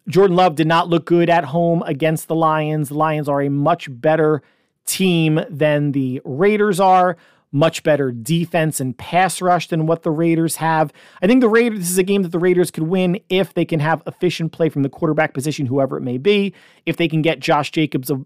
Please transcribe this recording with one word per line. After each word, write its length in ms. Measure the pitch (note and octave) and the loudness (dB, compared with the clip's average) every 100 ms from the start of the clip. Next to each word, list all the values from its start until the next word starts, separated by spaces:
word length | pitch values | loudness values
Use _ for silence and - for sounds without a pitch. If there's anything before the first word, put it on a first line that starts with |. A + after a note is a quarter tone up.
| - | -2
Jordan 280 | D#3+ G3 F3 | 2 4 4
Love 200 | F#3 D3 | 2 2
did 120 | D#3 | 2
not 200 | E3 F3 | 2 2
look 180 | E3+ - | -2 2
good 240 | E3+ E3+ | 2 4
at 160 | E3 C3+ | 2 2
home 360 | E3 E3+ E3+ E3 | 0 0 0 -2
against 400 | C#3 D#3+ D#3+ - | -2 -2 -2 -2
the 80 | E3 | 0
Lions. 540 | D#3+ D#3 D3+ D3+ C#3 | 2 2 -2 -4 -4
The 60 | D3 | -2
Lions 320 | D#3+ D3+ C#3+ | -2 -2 -2
are 140 | C#3+ | -2
a 80 | C#3+ | -2
much 380 | C#3+ D3 E3+ - | 0 0 -2 -4
better 540 | A#2+ D#3 D#3 D3+ D3+ - _ _ _ - | -4 0 2 2 0 -4 _ _ _ -10
team 560 | - F#3 E3+ D#3+ D#3 - | -2 0 2 2 0 -2
than 420 | C#3+ D3+ D3 D3 | -2 0 2 0
the 300 | C#3 C3 B2+ | -2 -4 -6
Raiders 560 | E3+ C3 G3+ G#3 G#3 F3 | -8 0 0 2 0 2
are. 380 | G3 F#3 F3+ F3 _ _ _ | 4 4 2 -2 _ _ _
Much 300 | C#3 D#3+ - | 0 0 0
better 300 | D#3+ C#3+ C3+ | 0 0 0
defense 680 | A#2+ A2 E3 E3 F3 D#3 - | -6 -4 -4 -2 -2 -2 -2
and 140 | C3 - | -6 -8
pass 440 | - E3+ F#3 - | -4 0 0 0
rush 280 | F#3 F3 - | 0 0 0
than 180 | E3 D#3+ | -2 0
what 160 | E3 | -2
the 80 | F3 | -2
Raiders 460 | D#3 E3+ E3 D#3+ - | 0 0 0 -2 -2
have. 340 | D#3+ D#3+ D3+ - - - | -2 0 0 -4 -20 -4
I 60 | F#3+ | 2
think 120 | B3+ | 4
the 100 | A#3 | 4
Raiders, 300 | A3+ A#3+ G#3+ | 4 2 -2
this 120 | F3 | -2
is 60 | F#3 | 0
a 60 | |
game 180 | F#3 G3+ | 0 0
that 100 | F3+ | 0
the 60 | E3+ | 0
Raiders 300 | F3+ F3+ E3+ | 2 2 0
could 140 | - | -2
win 360 | D#3+ F#3 F#3 F3+ - | -4 0 0 -2 -2
if 240 | F#3+ F3+ | -2 -2
they 100 | - | -2
can 160 | E3 E3 | -2 -2
have 240 | D3+ D#3+ - | 0 -2 -4
efficient 460 | - F3+ - D#3+ | -4 -4 -2 -6
play 160 | - D#3+ | -2 -2
from 160 | D3 | 0
the 60 | C#3 | -4
quarterback 440 | - E3 D#3 D#3 | -2 -2 0 -2
position, 320 | C#3 C#3+ C#3+ C3 | -4 -6 -4 -4
whoever 320 | C3+ C3+ D3 | -2 -2 -4
it 40 | |
may 160 | C3+ B2+ | -6 -2
be. 360 | D3+ G#3 G3 - _ _ - | 0 0 0 -6 _ _ -6
If 120 | D#3+ | -2
they 100 | E3+ | -2
can 140 | D#3 | 0
get 180 | D#3 C#3+ | 0 -2
Josh 320 | D3 D3+ C#3+ | 0 0 0
Jacobs 400 | - D#3 D3 B2+ C3+ | -2 -2 -4 -4 -6